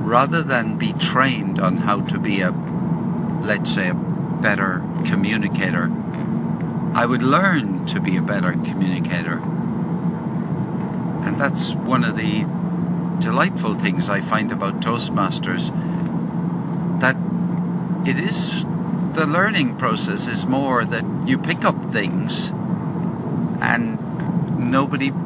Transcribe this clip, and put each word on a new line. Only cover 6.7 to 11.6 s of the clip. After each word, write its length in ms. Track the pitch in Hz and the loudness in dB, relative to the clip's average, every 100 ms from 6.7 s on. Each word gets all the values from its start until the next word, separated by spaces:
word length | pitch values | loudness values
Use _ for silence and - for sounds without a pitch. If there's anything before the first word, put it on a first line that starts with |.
| - - | -2 0
I 100 | - | 2
would 200 | 120 123 | 2 2
learn 600 | 127 151 190 160 104 90 - | 4 4 4 2 2 -2 -2
to 120 | - | 0
be 160 | 95 90 | 0 0
a 60 | |
better 300 | 85 101 90 | 0 2 2
communicator. 920 | 87 80 90 92 90 82 87 82 82 85 - - - - - - - - - - - - - - - - - | 0 -2 0 0 0 0 -2 -2 -2 -2 -2 -2 -2 -2 -2 -2 -2 -4 -4 -2 -2 -2 -2 -4 -2 -2 -2
And 160 | - - | -2 0
that's 340 | 139 - | 0 0